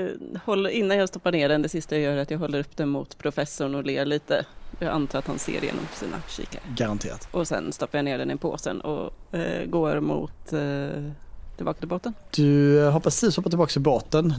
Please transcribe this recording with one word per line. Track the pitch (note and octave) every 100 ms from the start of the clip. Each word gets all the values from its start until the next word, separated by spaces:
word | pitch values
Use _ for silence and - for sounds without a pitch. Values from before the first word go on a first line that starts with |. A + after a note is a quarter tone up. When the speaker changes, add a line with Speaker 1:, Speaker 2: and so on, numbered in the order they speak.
| F#3
Speaker 1:
eh, | - - F3+ -
håller, | G3 G3
innan | A#3 G3 G3+
jag | F#3
stoppar | F3+ F3+
ner | E3+ C#3+
den, | D3+
det | D3+
sista | E3 - D3+
jag |
gör | C#3+ C#3+
är |
att | C#3+
jag | D#3
håller | D3+ C#3+
upp | C#3+ -
den | D3
mot | C#3 C#3 -
professorn | D3 C#3+ C#3+ - D3 C#3
och |
ler | C#3 C3+ C#3+
lite. | D3 - D3 C3+ - - -
Jag | E3+
antar | D#3 C#3+ C3+
att | D3
han | D#3+
ser | - -
igenom | - - D#3
sina | - F#2 E3+ -
kikare. | - - - - A#2+
Speaker 2:
Garanterat. | A2+ G#2 A2 - -
Speaker 1:
Och | F3+ D#3+
sen | A2 D#2+
stoppar | - B2+ D3
jag | C#3+
ner | B2+
den | C3+
i | C#3+
påsen | E3 - - -
och, | - D3+ - - - F3
eh, | E3 F3 F3
går | E3+ D#3 D3
mot, | D3+ D3+ D#3 - -
eh, | D#3 C#3+ C#3+ C#3+ D3 D3 D3 - - - -
tillbaka | E3 D#3
till | D#3+
båten. | F3 A#3+ G#3+ -
Speaker 2:
Du, | - D3 C#3+ C#3+ D3
eh, | D3
har | D#3
precis | D3+ - A3+ -
hoppat | F3+
tillbaka | E3+ D#3
till | C#3+
båten | C#3+ B2 - D3+ E3